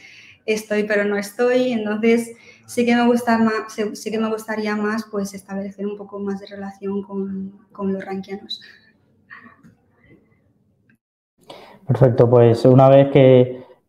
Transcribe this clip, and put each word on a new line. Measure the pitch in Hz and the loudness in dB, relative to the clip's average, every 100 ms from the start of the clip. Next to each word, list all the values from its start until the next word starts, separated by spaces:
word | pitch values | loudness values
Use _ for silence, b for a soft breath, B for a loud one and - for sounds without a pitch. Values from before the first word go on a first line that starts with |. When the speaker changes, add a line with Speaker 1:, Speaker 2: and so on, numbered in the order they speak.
| B B B B - | B B B B -6
Speaker 1:
estoy, | 214 - 208 | -6 -4 -4
pero | 208 202 | -2 -2
no | 202 202 | -2 -4
estoy. | 202 - 247 254 254 | -6 -4 0 0 0
Entonces, | 226 208 214 226 233 233 B B B - | -4 -6 -2 0 0 -2 B B B -10
sí | - 233 | -4 0
que | 240 | 2
me | 240 | 2
gusta | 240 240 226 | 0 0 0
ma-, | 220 220 - | 0 -2 -6
sí, | - 214 - | -8 -8 -8
sí | 220 | -8
que | 220 | -6
me | 220 | -4
gustaría | 220 - 214 214 214 | -6 -8 -8 -6 -4
más, | 208 226 220 | -4 -4 -6
pues, | 202 196 | -8 -8
establecer | 196 - 196 202 196 202 | -10 -12 -10 -10 -10 -10
un | 202 | -10
poco | 202 202 | -14 -10
más | 202 196 | -8 -10
de | 202 | -12
relación | 202 196 - 196 202 | -16 -16 -12 -8 -8
con, | 196 196 196 190 190 - _ | -8 -8 -8 -8 -12 -16 _
con | - 196 | -8 -6
los | 190 190 | -6 -6
rankianos. | 190 190 196 - - B B B _ _ _ _ - - _ _ _ _ _ _ _ _ _ _ _ _ _ _ _ _ _ _ _ B B B B - | -10 -10 -12 -12 -14 B B B _ _ _ _ -20 -20 _ _ _ _ _ _ _ _ _ _ _ _ _ _ _ _ _ _ _ B B B B -4
Speaker 2:
Perfecto, | 123 135 113 120 | 2 2 4 4
pues | 123 120 113 | 6 4 4
una | 131 131 135 | 4 6 8
vez | 139 139 | 6 6
que, | 147 131 127 127 B B B | 6 6 6 4 B B B